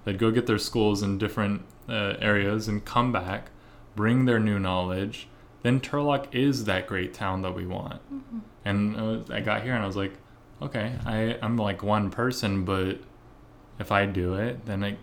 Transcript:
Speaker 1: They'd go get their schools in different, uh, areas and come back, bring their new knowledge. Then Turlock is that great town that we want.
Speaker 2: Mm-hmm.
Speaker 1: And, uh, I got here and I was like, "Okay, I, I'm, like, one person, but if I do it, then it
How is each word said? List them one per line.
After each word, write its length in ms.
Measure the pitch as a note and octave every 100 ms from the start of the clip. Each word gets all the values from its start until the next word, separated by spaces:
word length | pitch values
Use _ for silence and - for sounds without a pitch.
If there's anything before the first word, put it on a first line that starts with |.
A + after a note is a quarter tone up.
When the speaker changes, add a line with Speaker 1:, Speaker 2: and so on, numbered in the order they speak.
Speaker 1:
They'd 140 | G#2 F#2+
go 120 | A2+
get 160 | A#2+ A#2
their 100 | G#2
schools 440 | - A2+ G#2+ G2+
in 160 | G2+ G2
different, 440 | G#2 - G2+ G2+ - - -
uh, 280 | A2 G2+ -
areas 480 | G#2+ G#2 G2 G#2+ G#2+
and 160 | G#2
come 280 | - A#2+ B2+
back, 380 | G#2 F2+ G#2 - - - - -
bring 280 | G#2 A2 B2+
their 140 | B2+ A2+
new 180 | G#2+ G2+
knowledge. 680 | F#2+ F#2 F2+ F#2 G2+ - - - - -
Then 200 | A#2+ C3
Turlock 460 | - C#3+ D3 C#3 -
is 300 | B2+ C#3 A#2+
that 220 | G#2 F#2 -
great 260 | F#2+ F#2
town 280 | - G2 F#2+
that 120 | F#2
we 120 | F#2
want. 340 | F#2 F#2+ - - -
Speaker 2:
Mm-hmm. 260 | C#4 - A3+ - -
Speaker 1:
And, 320 | G#2 G2+ G#2
uh, 380 | A2+ A2 A2+ -
I 60 | A2+
got 200 | G#2+ A2
here 100 | B2
and 100 | A#2+
I 40 | G2
was 100 | G2
like, 160 | G2 - - - - -
"Okay, 320 | C#3+ A2+ A2 B2+
I, 320 | A#2+ A2 A2 -
I'm, 160 | A2 A#2+
like, 260 | G2+ F#2+
one 260 | G2+ G#2+ G2
person, 540 | A#2+ B2+ B2+ G#2 G2
but 360 | F#2 F#2+ F#2+ - - - - - - - - -
if 140 | G2+
I 140 | G2+
do 300 | G2 F#2 F2+
it, 300 | F#2+ A#2+ C3
then 180 | A2 G2
it 140 | G2+ G#2